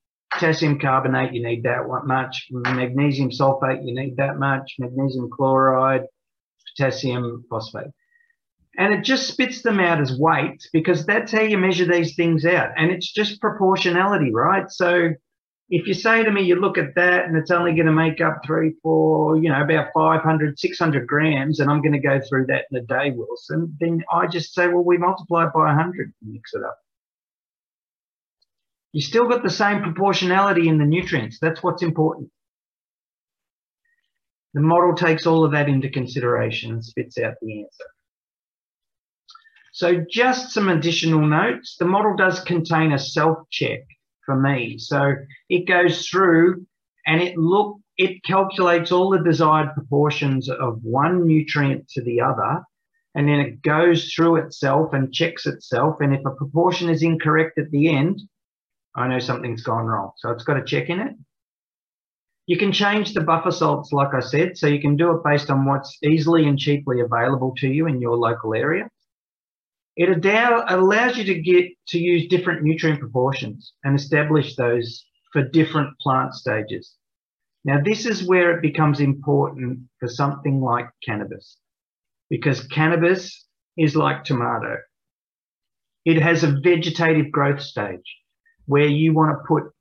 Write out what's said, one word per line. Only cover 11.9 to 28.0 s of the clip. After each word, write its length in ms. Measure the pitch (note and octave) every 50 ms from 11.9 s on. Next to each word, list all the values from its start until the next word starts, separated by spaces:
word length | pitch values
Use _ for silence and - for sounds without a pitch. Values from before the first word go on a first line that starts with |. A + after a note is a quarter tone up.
| F3+ E3+ E3 D3 -
things 300 | - E3+ E3+ E3 D#3 C#3
out. 240 | E3+ F3+ E3 - - - D3
And 120 | E3+ F3
it's 220 | F#3 F3+ F3+ - -
just 260 | G#3 G#3+ G#3 - -
proportionality, 920 | - G#3 - - F#3+ F#3 F#3 - - F3+ E3+ F3+ F#3+ G3+ G3+ E3+ D3+ B2+ A2
right? 380 | A2+ C3 E3 F#3+ G3 F#3 -
So 400 | - - F#3 F3 F3 F3 E3+ E3 D#3 - _ _ _ _ _ _ _ _ _ - F#3
if 120 | E3 - G#3
you 60 | F#3+
say 280 | F3+ - A3+ A3+ A3+ A3+
to 80 | A3
me, 120 | G3+ G3+ F#3+
"You 140 | F3 F3
look 200 | F3+ G3 F#3 -
at 180 | F3 E3 C#3 -
that 280 | F3 F3 F3+ F3+ F3+ -
and 100 | E3 E3
it's 160 | D#3+ D#3 -
only 240 | F3+ F3 F3 F3 D#3+
gonna 180 | D#3+ D#3+ D#3+ D#3
make 280 | D#3+ E3 D#3+ D#3 -
up 220 | E3 D#3 D3+ - -
three, 300 | - D#3+ D#3+ D#3+ D#3+ D#3+ - -
four, 560 | D#3+ D#3+ D#3+ D#3+ D#3 D#3 D#3 D#3 D3+ D#3+ D#3+
you 100 | D#3+ E3
know, 140 | C3+ C3+ D3
about 260 | D3 D#3+ D3+ D3 - -
five 260 | D#3+ D#3+ D#3 D#3+ D#3
hundred, 380 | - D#3+ D#3+ D3+ D3+ D3 C#3+ -
six 200 | - F3+ F3+ -
hundred 280 | F3 D#3+ C#3+ C3+ A#2+
grams, 540 | A#2+ D3 D3 D#3 D#3+ D3+ C3+ C3+ D3 D3+ D3
and 100 | C#3+ C#3
I'm 100 | D3 D3+
gonna 180 | C#3+ D3+ D3 C#3
go 220 | C3 C#3+ C#3 C3+
through 260 | C3+ - C#3 C3 C3 B2+
that 180 | C3+ C3+ - -
in 60 | C3+
a 60 | B2+ A#2+
day, 280 | A#2+ B2+ C3 C#3+ C#3+
Wilson," 640 | B2+ A#2+ - - - - - - D3 D#3+ E3+ E3 D3+ -
then 240 | E3+ E3+ E3+ E3 E3 - E3+
I 140 | E3+ F3+
just 260 | E3 E3 E3+ D#3 - -
say, 160 | F#3 F3 F3
"Well, 160 | F3 F3+ F3
we 140 | F3 F3 E3+
multiply 480 | F3 F#3 F#3+ F#3+ F3 - E3+ E3 E3
it 80 | D#3+ -
by 180 | D#3+ D#3 D#3 C#3+
a 20 |
hundred 380 | D3+ E3 F3+ F3+ F#3 - - - _
and 120 | - G#2+ G#2+
mix 180 | A2+ A2 - -
it 100 | G2+ G#2+
up." 160 | A2 - - _ _ _ _ _ _ _ _ _ _ _ _ _ _ _ _ _ _ _ _ _ _ _ _